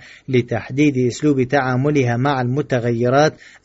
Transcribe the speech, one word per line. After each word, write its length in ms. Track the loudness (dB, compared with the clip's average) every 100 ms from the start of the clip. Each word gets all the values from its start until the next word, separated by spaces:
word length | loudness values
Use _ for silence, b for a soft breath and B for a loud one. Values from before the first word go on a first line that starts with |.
| B B -2
لتحديد 680 | 0 0 -4 -6 0 0 2
أسلوب 460 | -2 0 0 0
تعاملها 720 | 0 0 0 0 0 0 0 0
مع 240 | 0 0
المتغيرات 920 | -2 -2 -2 -2 -2 0 0 2 2 0 B B